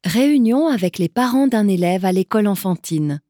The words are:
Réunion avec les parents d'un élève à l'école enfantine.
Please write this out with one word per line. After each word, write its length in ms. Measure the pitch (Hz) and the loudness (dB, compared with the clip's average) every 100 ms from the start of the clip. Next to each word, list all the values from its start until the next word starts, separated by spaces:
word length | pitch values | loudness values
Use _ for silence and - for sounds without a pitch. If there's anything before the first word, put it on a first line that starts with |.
| 185 | -2
Réunion 540 | 190 277 294 226 247 320 | 0 2 2 2 2 0
avec 320 | 240 180 - | 0 -4 -2
les 100 | 170 | -4
parents 380 | - 254 254 269 | -2 0 0 0
d'un 220 | 226 208 | 2 0
élève 360 | 185 175 185 | 2 0 0
à 60 | 190 | 0
l'école 380 | 185 185 220 208 | -2 0 0 0
enfantine. 720 | 190 190 175 - 160 151 147 | -2 -2 -4 -4 -4 -2 -6